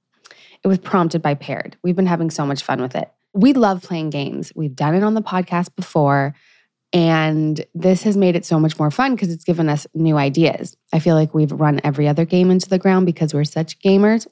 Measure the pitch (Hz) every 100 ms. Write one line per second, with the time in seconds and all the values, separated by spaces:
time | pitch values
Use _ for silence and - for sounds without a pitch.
0 | _ _ - - - _ 190 185 - 190
1 | 165 165 151 143 - 127 - - 180 180
2 | 185 170 165 156 143 139 - 127 127 -
3 | - _ _ 196 254 262 208 180 - 170
4 | 156 143 139 67 - - 151 131 147 185
5 | 208 220 - 185 175 175 175 - 175 165
6 | 143 139 139 - _ _ _ _ _ 175
7 | 165 160 156 156 156 151 - 170 185 185
8 | 214 202 180 170 - 160 156 - 151 190
9 | 269 240 175 165 - 170 156 147 - 160
10 | 160 151 139 151 160 - - - _ 160
11 | 175 156 156 160 147 147 151 143 151 139
12 | 147 147 165 180 185 185 - 185 196 185
13 | 175 - 156 147 151 160 165 - 196 196
14 | 208 226 -